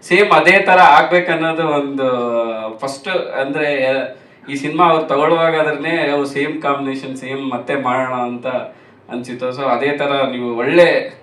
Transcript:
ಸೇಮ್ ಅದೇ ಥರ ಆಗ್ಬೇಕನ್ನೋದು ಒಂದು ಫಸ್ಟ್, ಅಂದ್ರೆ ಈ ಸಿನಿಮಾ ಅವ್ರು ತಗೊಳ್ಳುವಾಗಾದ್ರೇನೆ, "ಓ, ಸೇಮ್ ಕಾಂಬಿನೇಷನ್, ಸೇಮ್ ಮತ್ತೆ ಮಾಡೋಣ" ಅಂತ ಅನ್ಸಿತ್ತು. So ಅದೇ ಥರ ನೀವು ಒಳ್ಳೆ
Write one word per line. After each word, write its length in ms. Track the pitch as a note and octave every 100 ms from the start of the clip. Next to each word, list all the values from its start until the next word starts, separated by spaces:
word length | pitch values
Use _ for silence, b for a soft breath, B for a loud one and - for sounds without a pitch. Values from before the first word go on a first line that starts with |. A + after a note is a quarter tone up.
ಸೇಮ್ 300 | - F3+ G3+
ಅದೇ 280 | D#3+ D#3 F#3+
ಥರ 200 | F#3+ F#3
ಆಗ್ಬೇಕನ್ನೋದು 880 | E3 C#3+ D#3 F3+ F3 E3 E3 D#3+ E3
ಒಂದು 420 | D3 C#3 C#3 C3 B2 A#2+ A#2 A#2 A2 A2 A2+
ಫಸ್ಟ್, 300 | C#3 C3 G3 F#3 -
ಅಂದ್ರೆ 580 | - C3 D3+ D3 C#3+ C3 C3+ B2+ - B B -
ಈ 60 | C#3
ಸಿನಿಮಾ 340 | D3 D#3 F3
ಅವ್ರು 180 | D#3+ D#3
ತಗೊಳ್ಳುವಾಗಾದ್ರೇನೆ, 1040 | C3+ D#3 E3+ E3 D#3+ D3+ D3 D#3 E3 D3
"ಓ, 120 | C#3+
ಸೇಮ್ 380 | C#3 C#3 D3 D#3
ಕಾಂಬಿನೇಷನ್, 560 | C#3+ C#3+ C3+ C3+ C3+ C3
ಸೇಮ್ 340 | C3 C3+ C3+
ಮತ್ತೆ 240 | B2 - C#3
ಮಾಡೋಣ" 460 | B2+ B2+ C3 B2+
ಅಂತ 260 | B2 A#2+ B2+ B2 - B B B -
ಅನ್ಸಿತ್ತು. 400 | A#2+ A#2+ A#2+ E3+
So 120 | C#3+
ಅದೇ 360 | C3+ A#2+ C#3 C#3+
ಥರ 320 | C#3 C#3 C3
ನೀವು 240 | B2 A#2+ A#2
ಒಳ್ಳೆ 440 | C3 E3+ E3+ - - -